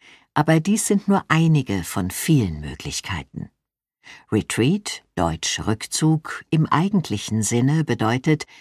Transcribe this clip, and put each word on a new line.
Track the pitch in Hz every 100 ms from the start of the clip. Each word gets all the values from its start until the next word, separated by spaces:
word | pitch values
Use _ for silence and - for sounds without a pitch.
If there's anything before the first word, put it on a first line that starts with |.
| - - _
Aber | - 147 160
dies | 160 208 -
sind | 202 -
nur | 196 -
einige | 160 165 151 127 98
von | 82 - 92
vielen | - - 151 98 76
Möglichkeiten. | 76 65 - - - 87 - - - _ _ _ _ _ - - _
Retreat, | 110 - - 123 208 - - _
deutsch | - 85 80 - - 92
Rückzug, | 107 - - 156 160 - - -
im | 156 156
eigentlichen | 143 190 202 - 104 - 110
Sinne | 104 120 131 160
bedeutet, | 151 113 110 123 160 151 - -